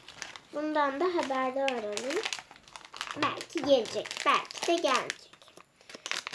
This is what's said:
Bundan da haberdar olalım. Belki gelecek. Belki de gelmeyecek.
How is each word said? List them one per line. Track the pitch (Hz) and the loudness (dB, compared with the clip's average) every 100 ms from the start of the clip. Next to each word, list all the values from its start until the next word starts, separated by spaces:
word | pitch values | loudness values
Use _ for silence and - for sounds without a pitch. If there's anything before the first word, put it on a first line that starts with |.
| - - - - - | -18 -14 -14 -14 -10
Bundan | 294 311 302 285 277 | -4 0 2 2 4
da | |
haberdar | 370 349 269 262 262 262 277 | 2 2 0 0 0 2 0
olalım. | 240 208 208 247 359 - - - - - - - - - - | 0 -2 -4 -2 -2 -2 -6 -10 -20 -20 -18 -12 -10 -8 -2
Belki | 285 - - 339 | 0 -2 -6 -2
gelecek. | 277 262 214 208 - - 294 | 4 6 4 -4 -4 0 2
Belki | 214 - - - | 2 0 -2 2
de | |
gelmeyecek. | 339 302 240 135 - - - - - - _ - - - - - | 2 4 2 0 -8 -14 -20 -20 -20 -20 _ -18 -14 -6 -6 -4